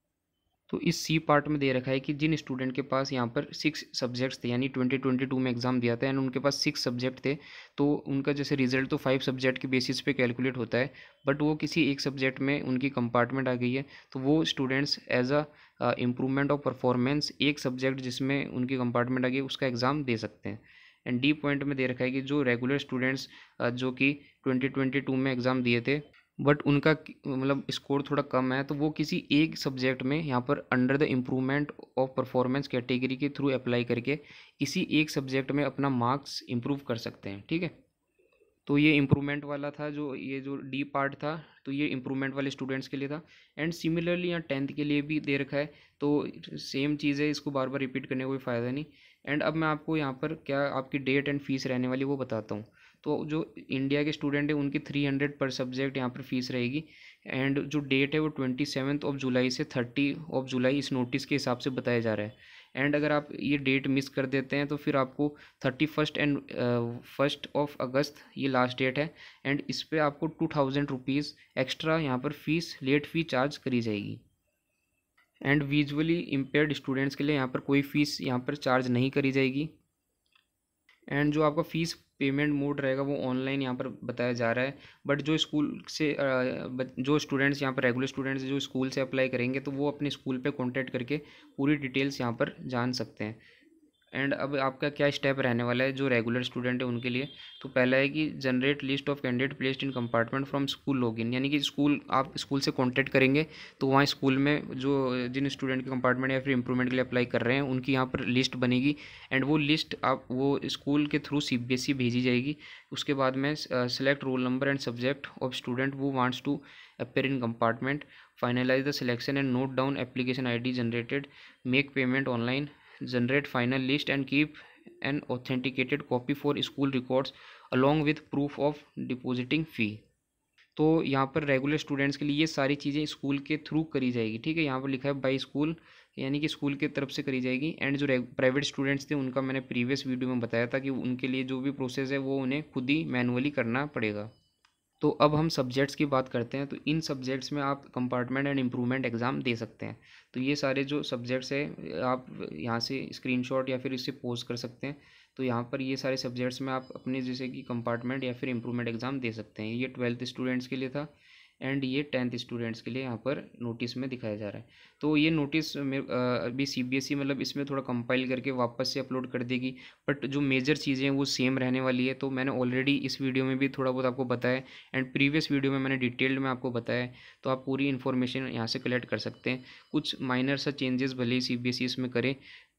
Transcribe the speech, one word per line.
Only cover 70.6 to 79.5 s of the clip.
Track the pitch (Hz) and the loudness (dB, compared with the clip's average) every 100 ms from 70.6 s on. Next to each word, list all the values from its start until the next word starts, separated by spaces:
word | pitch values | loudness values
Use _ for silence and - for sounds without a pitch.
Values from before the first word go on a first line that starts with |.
| 135 143 143 | 2 2 0
रुपीज़ | 131 127 139 147 - - - | -2 0 0 -2 -8 -10 -4
एक्स्ट्रा | 131 - 160 160 | -2 -2 0 0
यहाँ | 147 127 | 2 0
पर | 147 | -2
फीस, | 151 - 160 165 - | -4 0 0 -2 -6
लेट | 131 143 147 | 2 2 2
फ़ी | 165 | -2
चार्ज | 160 127 139 143 | 0 0 0 -2
करी | 135 123 | -2 0
जाएगी। | 117 104 104 110 _ _ _ _ _ _ _ _ _ _ _ - 139 | 0 -2 -4 -10 _ _ _ _ _ _ _ _ _ _ _ -6 0
And | 147 | 2
visually | 143 147 143 143 160 170 - | 2 2 2 0 2 0 0
impaired | 135 135 147 151 | -2 0 2 2
स्टूडेंट्स | 143 - 131 139 - | 0 -2 0 0 0
के | |
लिए | 143 147 | 0 2
यहाँ | 127 | 0
पर | 131 | -2
कोई | - 139 | 2 2
फीस | 139 147 147 - | 4 2 2 0
यहाँ | 139 123 | -2 -2
पर | 127 143 | -2 -4
चार्ज | 135 127 127 | 2 2 4
नहीं | 120 135 | 4 4
करी | 139 135 | 2 2
जाएगी। | 135 131 | 4 2